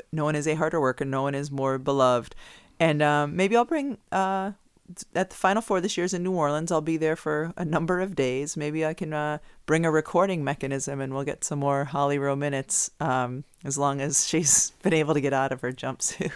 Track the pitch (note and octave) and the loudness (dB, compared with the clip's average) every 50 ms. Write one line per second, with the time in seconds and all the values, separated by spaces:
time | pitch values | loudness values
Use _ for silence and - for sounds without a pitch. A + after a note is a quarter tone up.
0 | - - D#3 D#3 D3 D3+ D3+ D3+ C#3+ D#3 D3+ D3+ D#3 D#3 E3+ D#3+ C#3 C3 B2+ - | -12 -6 -4 -2 0 0 0 0 0 0 0 0 0 0 2 2 2 2 2 0
1 | C#3 C3+ C3+ C3+ C3+ C#3+ C#3+ C#3 C#3+ C#3+ C#3 C3+ C3+ C3+ C3+ C3 C3 C#3+ C#3 C#3 | -2 -2 -2 -2 -2 -2 -2 -4 -6 -6 -4 -2 -2 0 -2 -2 0 0 2 4
2 | C3 B2 B2 A#2+ G#2+ - - - - - - - - _ _ - E3 E3 D3+ D3 | 6 4 4 2 0 -4 -14 -18 -20 -20 -20 -20 -20 _ _ 0 2 2 4 4
3 | D3+ D3 D3 D3 D3 D3 E3 F3 F#3+ G3 A#3 A#3 A#3+ - E4 D4+ C#4 C#4+ A3+ - | 4 4 4 2 2 0 0 0 2 4 4 4 2 2 0 -2 -2 -2 -6 -8
4 | _ - - F#3+ F#3+ F#3+ G3 F#3+ F#3+ G3+ G3 _ _ _ _ _ _ - F3 - | _ -4 -2 0 0 0 0 -2 -2 -4 -8 _ _ _ _ _ _ -18 -16 -16
5 | - _ - E3+ F#3 F#3 - - - F#3 G3+ A3 G#3+ - G3 F#3 E3+ G3 - F3 | -12 _ -2 -2 -2 -2 -2 0 2 2 2 2 0 0 0 0 0 0 -2 0
6 | F3 F3+ F#3 F3 F3 F#3 F#3 F3 D3+ C#3+ D3 D#3 E3 E3 F3 D#3 D3+ E3 D#3+ D#3 | -2 -2 -2 -2 -2 -2 0 0 0 0 0 0 0 0 0 0 0 0 0 2
7 | D#3+ D#3 D#3+ - - D#3 D3+ D3+ D#3+ E3+ - - F3 D3+ E3 D3+ E3 E3 F3+ F3+ | 2 0 0 0 -2 -2 -2 -2 -2 -4 -4 -6 -4 0 0 0 2 2 0 0
8 | F#3+ G3 F3 - C3+ B2+ B2+ C3 D3 D3 - D#3 D3 D3+ D3+ D#3+ D#3 D#3 E3 - | 0 -2 -2 0 0 0 0 -2 -4 -4 -6 -4 -4 -4 -2 -2 -2 -2 -2 -4
9 | E3+ D#3 D#3 D3+ D3+ D3+ D3+ D3+ - - - - - - D#3 D#3+ E3+ E3 D#3 D#3 | -6 -6 -4 -4 -2 -4 -4 -6 -10 -14 -20 -8 -2 2 2 4 4 4 4 2
10 | D#3 - - F3 F#3+ G3 F#3 D#3+ C#3+ C3+ C#3 - C3+ C3+ C#3 C3+ - C#3 C#3 C#3 | 2 2 2 4 4 4 2 -2 -2 -2 -4 -4 -4 -4 -4 -4 -4 -4 -6 -4
11 | C3+ C3 C3 C#3 C#3 C3 - - - - D3+ C#3+ C#3+ C#3 C#3 C#3 C#3+ C3+ C#3 C#3+ | -6 -4 -4 -4 -4 -4 -6 -6 -6 -4 -2 0 0 2 2 0 0 -2 0 0
12 | C#3+ C#3+ C#3+ C#3 C#3 C#3 C#3 C#3 C#3+ D3 C#3 C3+ C3+ - - - - - _ - | 2 2 2 2 0 0 0 0 -2 -2 -2 -2 -4 -2 -2 -2 -2 -2 _ -4
13 | D3 C#3+ B2+ B2+ B2 B2 B2 C3 - _ - - - C#3 C3+ C3+ C#3+ C#3 C#3 C#3 | -2 0 0 0 0 -2 -4 -8 -12 _ -16 -12 -8 -6 -4 0 0 0 0 0
14 | C3+ D3 C3 - - - - D#3+ E3 C3 - - - - - - - F#3+ E3 D#3 | -2 0 0 0 0 2 0 2 4 4 4 4 4 0 -2 -2 0 2 2 2
15 | D3+ C#3+ D3 D3 C3+ C#3 C3+ C3+ C3+ C3+ C3 B2+ - B2 C3 - - C3 B2+ - | 4 2 2 2 2 2 0 0 0 0 -2 -4 -4 -6 -6 -6 -6 -8 -6 -4
16 | - - - - - D#3 - | -4 -6 -4 -4 -6 -6 -6